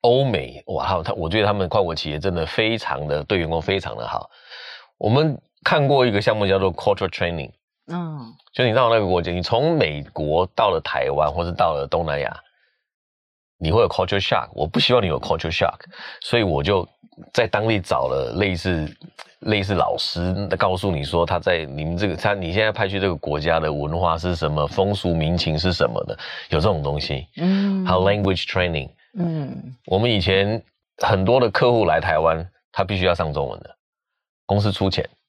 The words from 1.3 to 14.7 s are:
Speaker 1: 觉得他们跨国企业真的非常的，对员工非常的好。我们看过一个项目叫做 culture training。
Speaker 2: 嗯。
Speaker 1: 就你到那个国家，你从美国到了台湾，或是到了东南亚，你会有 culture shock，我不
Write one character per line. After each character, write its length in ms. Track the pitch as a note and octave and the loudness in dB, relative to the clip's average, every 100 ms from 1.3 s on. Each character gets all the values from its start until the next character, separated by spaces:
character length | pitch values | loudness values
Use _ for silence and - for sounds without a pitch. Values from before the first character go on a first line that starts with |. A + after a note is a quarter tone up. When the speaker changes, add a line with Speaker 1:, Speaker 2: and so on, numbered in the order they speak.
Speaker 1:
觉 100 | G#2 | 2
得 60 | G#2 | 2
他 60 | |
们 160 | G2+ F#2 | 2 0
跨 120 | A2 | 0
国 140 | F2 | 0
企 160 | D#2+ D#2 | -2 -4
业 80 | D2+ | -4
真 160 | F#2+ | -2
的 100 | E2+ | -2
非 320 | D#2+ - A2 A2+ | -4 0 0 0
常 300 | - C2+ D2+ | -4 -6 -2
的， 160 | D2 | -4
对 160 | D2 G2 | 0 -2
员 100 | D#2+ | 0
工 140 | E2 | -2
非 160 | D#2+ G2 | 0 -2
常 180 | D#2 A1 | -4 -10
的 80 | |
好。 240 | A#1 - - - - - - - - _ | -8 -8 -10 -20 -20 -18 -18 -18 -20 _
我 100 | - | 0
们 300 | B2 D#3 C#3+ _ _ | 2 2 -2 _ _
看 240 | - E3+ C#3 | 0 2 4
过 180 | C#3 | 4
一 60 | B2 | 4
个 100 | G2+ | 2
项 160 | G2+ G#2+ | 2 2
目 80 | |
叫 140 | G2 F#2+ | 2 4
做 160 | F#2+ | 2
culture 340 | F2 - G2 F#2+ | 0 0 2 0
training。 440 | - F2 E2+ C2+ - _ _ - | -2 -4 -4 -8 -14 _ _ -10
Speaker 2:
嗯。 480 | F3 E3+ D3+ A2+ - _ | -8 -8 -10 -14 -18 _
Speaker 1:
就 140 | - B2+ | 0 2
你 80 | |
到 160 | A2+ A#2+ | 4 4
那 80 | A2+ | 4
个 80 | G2 | 4
国 160 | F2+ | 0
家， 80 | E2+ | 0
你 100 | F2 | -2
从 380 | F2 A#2 D3+ E3 | 0 2 2 2
美 240 | D#2 D2 C#2 | 0 -2 -8
国 320 | - D#2 D#2+ F#2+ - | -6 0 0 0 2
到 140 | G#2+ | 2
了 100 | E2+ | 2
台 280 | - - C2 | -2 -2 -2
湾， 200 | C#2+ D2+ | 0 0
或 120 | D#2 | 0
是 80 | F2 | -4
到 220 | E2 E2+ | 0 0
了 120 | D2+ C#2 | 0 -2
东 160 | E2 | -2
南 160 | D#2+ C#2+ | -2 -2
亚， 160 | C2+ - - _ _ _ _ _ _ _ _ _ _ _ | -4 -8 -18 _ _ _ _ _ _ _ _ _ _ _
你 140 | D#2+ | 2
会 100 | G#2 | 4
有 80 | G2+ | 4
culture 320 | - F#2 G2 | 2 0 0
shock， 280 | - A2 A#1 | 0 0 -2
我 140 | - | -4
不 140 | D#2+ | -2